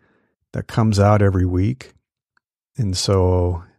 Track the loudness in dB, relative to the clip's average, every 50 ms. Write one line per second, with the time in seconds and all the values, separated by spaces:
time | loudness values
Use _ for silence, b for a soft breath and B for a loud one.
0 | _ _ _ _ _ _ _ _ _ _ -12 -12 -12 -6 -4 -2 0 0 2 2
1 | 4 4 4 4 2 2 2 0 0 0 0 -2 -2 -2 -4 -6 -12 -20 _ _
2 | _ _ _ _ _ _ _ _ _ _ _ _ _ _ _ -8 -6 -6 -4 -4
3 | -2 0 0 2 2 2 2 0 0 -2 -4 -6 -10 -16 _